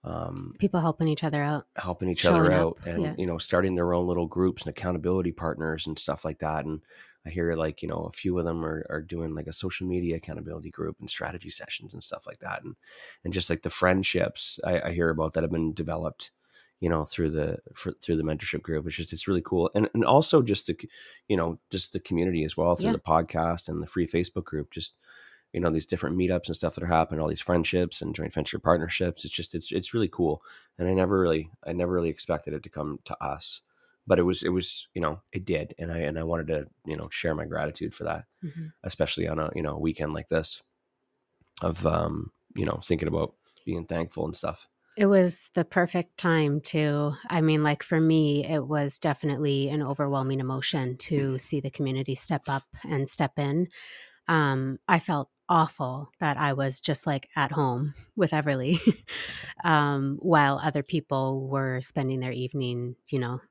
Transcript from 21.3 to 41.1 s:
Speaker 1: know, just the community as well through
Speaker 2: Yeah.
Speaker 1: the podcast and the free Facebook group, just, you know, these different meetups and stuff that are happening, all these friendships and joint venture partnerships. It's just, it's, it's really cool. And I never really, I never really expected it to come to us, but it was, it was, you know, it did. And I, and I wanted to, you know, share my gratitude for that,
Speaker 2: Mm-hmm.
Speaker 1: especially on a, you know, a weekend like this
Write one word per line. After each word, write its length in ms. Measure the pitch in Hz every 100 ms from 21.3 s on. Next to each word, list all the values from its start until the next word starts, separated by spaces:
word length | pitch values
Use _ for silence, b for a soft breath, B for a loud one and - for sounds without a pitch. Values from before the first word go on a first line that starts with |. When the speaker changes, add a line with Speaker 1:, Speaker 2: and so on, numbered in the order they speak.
| 98
Speaker 1:
know, 220 | 85 80 _
just 240 | 92 -
the 60 | 95
community 440 | - 85 90 85
as 140 | 76 -
well 160 | 85 87
through 120 | 180
Speaker 2:
Yeah. 40 |
Speaker 1:
the 60 | -
podcast 680 | - 80 82 82 82 85 -
and 120 | 80
the 40 | 80
free 200 | - 82
Facebook 380 | 85 87 -
group, 260 | 90 78 71
just, 240 | - - _ B B B B B
you 60 | -
know, 100 | 87
these 160 | 80 -
different 320 | 90 65 90
meetups 300 | 90 90 -
and 80 | 80
stuff 180 | 85
that 100 | -
are 40 | 87
happening, 320 | 82 80 80
all 60 | 78
these 120 | 78
friendships 640 | - 87 80 92 87 -
and 120 | -
joint 200 | 80 78
venture 240 | - 76 -
partnerships. 680 | 80 85 82 - 90 -
It's 80 | -
just, 220 | - 104
it's, 180 | 85 -
it's 220 | 90 -
really 140 | 117 98
cool. 340 | - 82 73 B B B -
And 80 | 90
I 60 |
never 260 | 95 92 95
really, 300 | 90 78 78 - -
I 60 |
never 200 | 87 87
really 180 | 90 85
expected 420 | 76 - 80 -
it 120 | 76
to 40 | -
come 300 | - 76 73
to 200 | - -
us, 380 | 71 71 - - _ _ _ _
but 140 | - 90
it 60 |
was, 180 | 87 90
it 60 | -
was, 400 | 92 90 - -
you 60 | 90
know, 220 | 80 87 _
it 120 | 92
did. 300 | 95 82 76 -
And 140 | 85
I, 60 | 82
and 200 | 76 80
I 60 |
wanted 240 | 82 82 76
to, 180 | 78 73 _
you 120 | 78 76
know, 120 | 78
share 280 | - 85 78
my 100 | 78
gratitude 480 | 78 76 - -
for 80 | -
that, 200 | 80 80 - B
Speaker 2:
Mm-hmm. 220 | 170 165 156 B
Speaker 1:
especially 460 | - - 78 - 82
on 100 | 78
a, 100 | 78
you 80 | 80
know, 120 | 76 73
a 20 |
weekend 320 | 80 78 76
like 160 | 78 76
this 320 | 80 80 - _ _ _ _ _